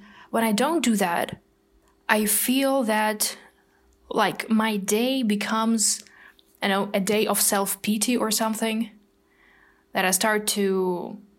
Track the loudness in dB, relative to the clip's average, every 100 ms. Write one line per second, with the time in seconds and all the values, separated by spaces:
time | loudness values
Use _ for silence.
0 | -18 -20 -4 0 2 2 2 2 2 2
1 | 2 0 -4 -8 _ _ _ _ _ _
2 | -2 0 0 0 0 0 2 2 2 0
3 | 0 -2 -4 -6 -18 _ _ _ _ _
4 | -6 0 0 -2 0 2 2 0 0 0
5 | 2 0 0 0 0 0 0 0 0 -2
6 | -8 -20 -20 -20 _ -4 -2 0 0 -2
7 | 0 0 0 0 0 0 -2 -4 -2 -2
8 | 0 0 0 -2 -2 -2 -2 -2 -6 -10
9 | _ _ _ _ _ _ _ _ _ 0
10 | 2 2 2 0 0 0 0 0 0 -4
11 | -8 -14 -20